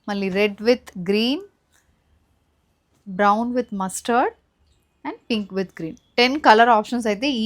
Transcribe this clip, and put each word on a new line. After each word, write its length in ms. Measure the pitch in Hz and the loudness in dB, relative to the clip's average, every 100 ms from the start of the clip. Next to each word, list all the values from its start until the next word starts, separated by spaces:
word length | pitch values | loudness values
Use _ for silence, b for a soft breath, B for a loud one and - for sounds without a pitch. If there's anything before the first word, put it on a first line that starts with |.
| - | -8
మళ్ళీ 220 | 202 196 185 | -6 -4 0
red 160 | 208 202 214 | 0 0 0
with 160 | 247 - 196 175 | 0 -2 -12 -4
green, 300 | 202 233 311 403 _ _ _ _ _ _ _ _ _ _ _ _ _ _ _ 202 185 | -2 0 -4 -8 _ _ _ _ _ _ _ _ _ _ _ _ _ _ _ -14 0
brown 260 | 202 214 240 247 | 2 2 0 -4
with 120 | 240 202 | -4 -6
mustard 500 | 190 - - 240 359 - _ _ _ _ _ _ - | -8 -6 -2 0 0 -4 _ _ _ _ _ _ -16
and 100 | 440 _ | -16 _
pink 180 | 220 190 190 | -6 -4 -6
with 140 | 185 - | -8 -8
green. 160 | 160 - _ - | -12 -12 _ 0
టెన్ 180 | 247 285 302 | 2 2 4
కలర్ 200 | 220 233 220 | 6 6 4
ఆప్షన్స్ 280 | 214 247 220 | 0 -4 -4
అయితే 180 | 202 269 247 | -2 -2 -2